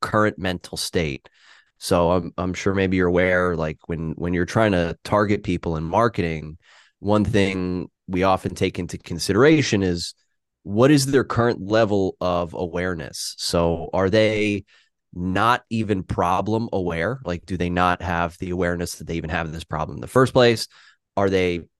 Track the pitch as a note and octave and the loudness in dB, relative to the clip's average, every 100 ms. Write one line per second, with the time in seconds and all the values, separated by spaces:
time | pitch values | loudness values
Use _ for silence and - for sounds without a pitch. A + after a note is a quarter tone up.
0 | - G#2+ G#2+ - F#2 F2+ - - - F#2 | -2 2 2 0 -4 -6 -8 -10 -4 -2
1 | D#2 C2+ - _ _ - _ _ - F2+ | -2 -6 -12 _ _ -20 _ _ -2 2
2 | E2+ F2+ E2 - F2+ F2 G2+ G2 F#2+ F#2 | 4 2 -2 -6 -6 -4 -2 0 2 2
3 | F2+ F2 F#2 F2+ F2+ E2 D#2 D#2 - E2 | 2 4 2 2 0 -2 -4 -6 -8 -6
4 | D#2+ - F2 F2 F2 A2+ A2 F2+ E2+ E2 | -6 -6 -2 -2 0 2 4 4 0 -4
5 | - G#2+ G#2 G2+ G2 F2 E2+ D#2+ D#2+ G2 | 0 0 2 0 -2 -4 -2 -4 -2 0
6 | A#2 A2 F2 D#2+ D#2 D#2+ _ - _ _ | 2 0 -4 -4 -10 -16 _ -20 _ _
7 | G2 G#2+ G2 G2+ F#2+ F#2+ F2+ F2+ - _ | 0 2 2 2 2 0 -4 -4 -8 _
8 | - F#2 F#2+ F#2+ F#2+ F2 F#2 - F2 F#2 | -6 0 2 2 -2 -2 -2 -2 -8 -10
9 | - E2+ - F#2+ C#3+ D#3 A#2 G#2 F#2 F2 | -10 -6 0 4 6 4 2 2 0 -2
10 | - - _ _ _ _ - G2+ C3 D3+ | -6 -14 _ _ _ _ -4 2 6 4
11 | C3+ C3+ - - A#2+ - F#2+ A2 G#2+ G2+ | 4 2 2 2 0 0 0 2 4 2
12 | F#2 - F2+ F2 E2+ - F2+ F2 F#2 E2+ | 0 -2 -2 -2 -2 -6 -6 -4 -4 -4
13 | C2+ - - - - F2 E2+ D#2+ E2 F2+ | -8 -10 -10 -8 -2 2 2 0 -2 0
14 | F#2+ A2 G#2+ G#2+ G#2+ G2+ - _ _ _ | 2 4 4 2 0 -2 -6 _ _ _
15 | _ F2 F2+ F#2+ A2 B2 - A2+ G2+ F#2+ | _ -8 -4 2 2 2 -2 -4 -2 -2
16 | E2+ - F2 F#2 G2 A2 A#2 F#2+ F2 E2 | -2 -2 0 0 0 -2 -2 -4 -2 -2
17 | F2+ C3 G#2 F2 - F2+ F2 F2 F2+ F2 | -4 -4 -6 -8 -6 -4 -2 2 2 0
18 | F2+ E2+ E2+ - F2+ F2+ F2 F2 F2 - | -2 -2 -2 -4 -6 -2 -2 -2 -6 -8
19 | D#2+ E2 E2 F2 E2 D#2+ - D#2 D#2 C#2+ | -8 -6 -4 -4 -4 -8 -8 -6 -6 -8
20 | A#1+ B2+ B2+ C3+ A#2+ A2+ - - - _ | 0 2 4 6 4 4 -4 -14 -20 _
21 | _ - G2 F#2+ F2+ F2 - | _ 0 2 2 2 -2 -8